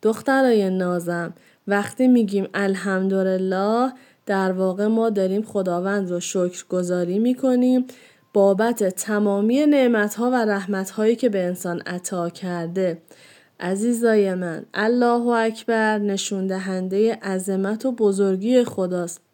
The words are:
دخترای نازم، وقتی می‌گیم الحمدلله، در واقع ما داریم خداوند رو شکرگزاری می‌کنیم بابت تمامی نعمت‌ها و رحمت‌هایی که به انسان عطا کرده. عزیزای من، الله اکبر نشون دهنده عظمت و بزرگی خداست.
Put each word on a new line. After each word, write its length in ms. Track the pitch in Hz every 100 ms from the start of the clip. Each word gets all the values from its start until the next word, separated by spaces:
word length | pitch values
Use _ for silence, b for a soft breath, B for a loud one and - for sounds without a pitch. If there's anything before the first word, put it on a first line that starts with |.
دخترای 680 | 220 220 - 269 262 226 190
نازم، 640 | 185 180 180 170 175 170 170 b b -
وقتی 420 | 202 208 - 254
می‌گیم 400 | 247 214 196 190
الحمدلله، 1400 | - 202 190 190 190 190 190 190 185 185 185 202 226 262 254 B B -
در 260 | 196 190
واقع 340 | 185 190 185 208
ما 240 | 226 226
داریم 320 | 202 190 196
خداوند 680 | 220 202 185 175 185 202 190
رو 100 | 175
شکرگزاری 1000 | 175 190 180 180 - 180 180 180 175 185
می‌کنیم 680 | 233 254 262 247 247 254 254 B B B B
بابت 520 | 208 196 190 220 240
تمامی 840 | 196 185 - 208 208 196 214 254 302
نعمت‌ها 640 | 285 254 233 208 208 240
و 40 |
رحمت‌هایی 840 | 254 220 196 190 196 190 - 214 233
که 120 | 254
به 160 | 196
انسان 360 | 180 180 185 175
عطا 500 | - 180 180 185 170
کرده. 680 | 170 185 175 165 175 185 165 _ B B B B _
عزیزای 760 | 175 196 226 233 233 220 196
من، 300 | 185 175 160 -
الله 520 | - 214 247 240 240 240
اکبر 720 | 233 226 226 - 226 214 214
نشون 480 | 208 196 - 196 190
دهنده 720 | 190 190 185 185 190 226 220
عظمت 640 | 202 190 190 190 196 220 262
و 60 |
بزرگی 720 | 240 214 196 196 190 208 254
خداست. 560 | 240 - 180 180 170 - _